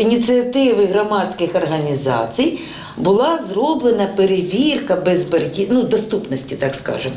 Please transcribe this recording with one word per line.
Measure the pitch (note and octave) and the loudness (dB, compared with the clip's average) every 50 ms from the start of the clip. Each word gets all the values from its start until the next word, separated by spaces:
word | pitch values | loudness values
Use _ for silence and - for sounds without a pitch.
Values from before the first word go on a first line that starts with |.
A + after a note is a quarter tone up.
ініціативи | G#3+ A3+ A#3+ A#3+ A#3 A#3+ B3 B3 A#3+ B3 - C4+ C4+ B3+ A3 G3+ G3+ | 2 2 2 2 2 2 2 2 2 2 2 2 4 4 4 4 2
громадських | F#3 F#3 G#3 G#3 G#3+ G#3 G3 F3+ - - - F3 E3 - | 2 2 0 0 0 0 -2 -2 -2 -2 -4 -2 -2 0
організацій | F#3 E3+ D3 D#3+ D#3 D3 D3 C#3 C3 - C3+ B2 A#2 A2+ A#2 - - C4+ D#4+ - - - - - - - - - | -2 0 0 0 -2 0 -2 -2 -2 0 0 0 0 -2 -2 -2 0 0 0 -2 -4 -8 -12 -12 -14 -14 -12 -8
була | - - F3+ G3 A3 C4 D#4+ E4 D#4 A#3+ F#3 | -2 2 2 4 4 4 2 0 -2 -4 -4
зроблена | F#3+ G3+ B3+ D#4 D#4+ C4 A#3+ A#3+ G#3+ G3+ G3 G3 - | -2 0 0 0 0 0 2 2 2 2 0 0 2
перевірка | G3 F#3+ F#3 F#3+ F#3 F3 F3 F3+ A3+ D4 D4+ C#4+ - - - F#3 | 2 2 2 2 0 0 0 0 2 2 2 2 0 0 -2 -2
безбар'є-, | - D3+ F3+ F3+ F3+ F3 - E3+ D#3 D3+ C#3+ - G3 G3 G3 | 0 2 2 2 2 0 0 0 0 0 0 -2 -4 0 2
ну, | B3 B3+ | 2 2
доступності, | A3 - A3 G3 - - A3 - - - C3 B2+ - - C3+ | 2 2 0 0 0 -2 -2 -4 -2 -4 -6 -6 -6 -8 -6
так | - C#3 C3+ - | -4 -2 -4 -4
скажемо. | - - - A#2 A#2+ - B2+ B2 | -4 -6 -6 -6 -4 -6 -6 -8